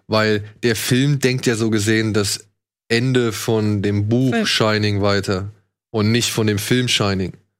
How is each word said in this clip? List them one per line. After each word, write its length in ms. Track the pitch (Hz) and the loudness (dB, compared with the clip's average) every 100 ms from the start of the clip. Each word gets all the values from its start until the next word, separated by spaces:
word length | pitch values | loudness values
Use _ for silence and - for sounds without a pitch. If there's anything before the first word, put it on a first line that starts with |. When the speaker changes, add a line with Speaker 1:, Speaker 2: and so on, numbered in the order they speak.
| - | -4
Speaker 1:
weil 360 | 107 110 104 104 - | 0 2 0 -4 -4
der 120 | 120 104 | -2 -2
Film 440 | - 127 139 143 | 0 0 2 2
denkt 260 | 131 127 127 | 0 0 -2
ja 100 | 110 | 0
so 140 | 113 | 0
gesehen 440 | 110 104 110 110 | 0 0 0 0
das 320 | 104 101 - - _ _ _ - | 0 -2 -4 -10 _ _ _ -2
Ende 440 | 117 131 127 117 | 0 2 2 0
von 480 | 104 - 110 107 104 | -2 -2 0 0 0
dem 260 | 101 104 104 | 0 -2 0
Buch 240 | 120 131 | 2 2
Speaker 2:
Film. 140 | 233 208 | 0 0
Speaker 1:
Shining 560 | - 110 107 107 101 | 0 2 2 0 0
weiter 480 | 101 101 95 92 101 - _ _ _ | 2 0 0 -4 -4 -14 _ _ _
und 220 | 110 104 | -2 2
nicht 200 | 117 113 | 2 0
von 160 | - 107 | -2 0
dem 100 | 104 | 0
Film 280 | - 123 123 | 0 0 0
Shining. 460 | - 101 95 90 - _ | 0 0 -2 -4 -8 _